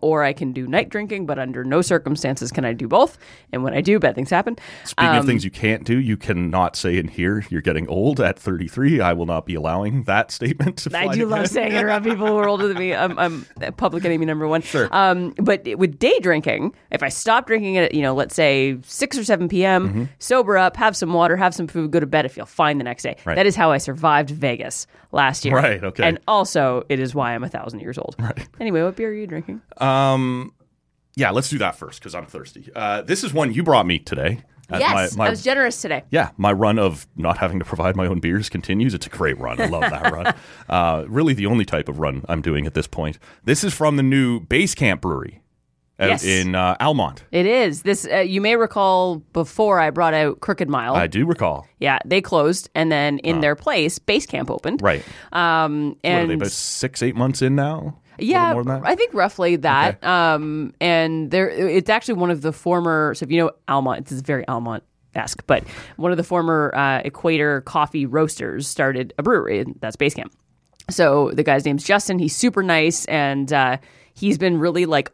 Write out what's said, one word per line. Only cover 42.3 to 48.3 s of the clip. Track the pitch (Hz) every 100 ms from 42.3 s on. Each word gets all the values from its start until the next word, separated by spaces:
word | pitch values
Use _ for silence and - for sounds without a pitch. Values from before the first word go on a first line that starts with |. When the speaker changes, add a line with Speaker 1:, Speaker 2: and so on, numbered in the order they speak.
| 85
Speaker 2:
doing | 78 73 73
at |
this | 76 -
point. | - 78 - - -
This | - 147
is | 202 -
from | 151 143
the |
new | 135 139 127 117
Base | 82 120 -
Camp | - 127 87
Brewery | 92 69 - - _ _ _ _ _ -
out | 95
Speaker 1:
Yes. | 95 92
Speaker 2:
in, | 92 92 92
uh, | 90 92
Almont. | 139 147 80 69 -
Speaker 1:
It | 175 185
is. | 254 208 151
This, | 196 196 -
uh, | 190
you | 185